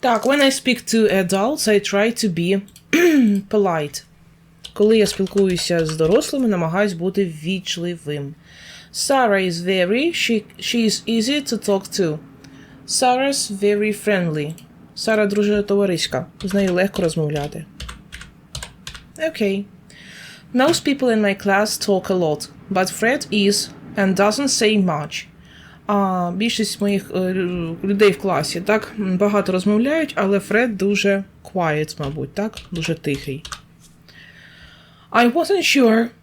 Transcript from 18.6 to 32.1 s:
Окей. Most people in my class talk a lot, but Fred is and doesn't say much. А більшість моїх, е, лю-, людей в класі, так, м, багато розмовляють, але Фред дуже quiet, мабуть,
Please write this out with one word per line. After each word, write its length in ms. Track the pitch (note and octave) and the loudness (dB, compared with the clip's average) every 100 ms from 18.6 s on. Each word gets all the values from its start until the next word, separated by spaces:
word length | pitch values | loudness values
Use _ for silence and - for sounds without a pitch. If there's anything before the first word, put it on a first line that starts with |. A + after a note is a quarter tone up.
| - - - - - - D#4 | -16 -18 -18 -18 -20 -6 -4
Окей. 380 | D#4+ G#3 G3 G3+ - - - - - - - - | 0 -2 -2 -6 -14 -20 -20 -20 -20 -20 -20 -6
Most 340 | B3 C4+ E4+ - | 2 2 2 0
people 200 | C#4 B3+ | 0 2
in 120 | A3 | 2
my 260 | G#3 G3 G3+ | 2 0 2
class 400 | G3 G#3 - - | 2 2 -2 0
talk 220 | G3 F#3 | 0 0
a 40 | |
lot, 340 | F#3 E3 D3 - - - | 0 0 -2 -6 -16 -6
but 200 | F#3+ F#3+ - | -2 -2 0
Fred 260 | A3+ C#4 - | -2 -2 -2
is 360 | G#3 G3 G3+ - - - - | 0 2 0 -4 -12 -12 -2
and 200 | G3 F#3 | 0 2
doesn't 320 | G3+ G#3+ C#4 | 2 2 -2
say 360 | - G#3+ G#3+ | 0 2 2
much. 440 | F#3 D3+ D3 - - - - - - - - | 2 -2 -6 -10 -14 -20 -20 -20 -20 -20 -2
А 460 | G3+ G3 F#3 F3 F3+ | 0 0 0 -2 -2
більшість 440 | A3+ A3+ G#3 - | -2 -2 -4 -2
моїх, 300 | G3+ G3 G3 | -2 -2 -2
е, 40 | - | -4
лю-, 580 | F#3 F#3 F3+ F3+ E3 E3 | -2 -2 -2 -4 -6 -6
людей 260 | G3 G3+ G#3 | -2 4 4
в 80 | F3+ | 4
класі, 420 | G3 D#3+ D#3 E3+ | 0 -2 -2 -6
так, 320 | F3+ G#3+ - A3 | -2 -2 -2 -6
м, 200 | F#3+ F#3 | -2 2
багато 340 | G3+ G3+ G3 | 2 2 0
розмовляють, 600 | F#3 F#3+ G#3 B3 D#4 D#4 - | 0 2 2 2 0 -2 -2
але 240 | G3 G3+ | 0 0
Фред 360 | G3 G#3 B3 G3+ | 0 0 0 0
дуже 480 | G3 G3+ G3+ G3 G3 - - | 0 0 0 0 -4 -16 -10
quiet, 420 | F#3 E3 D3+ D#3 - | -2 0 0 -4 -6
мабуть, 340 | C#3 | -8